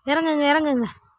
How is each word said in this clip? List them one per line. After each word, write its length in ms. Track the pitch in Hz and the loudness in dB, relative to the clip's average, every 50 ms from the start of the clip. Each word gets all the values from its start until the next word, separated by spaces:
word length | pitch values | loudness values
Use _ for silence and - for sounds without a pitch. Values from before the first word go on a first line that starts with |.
| _ | _
இறங்குங்க, 400 | 262 294 320 330 320 302 294 285 285 | -2 -2 0 0 0 0 0 2 2
இறங்குங்க. 320 | 294 320 311 294 269 247 226 170 - - _ _ _ | 2 2 0 0 0 -2 -4 -6 -8 -14 _ _ _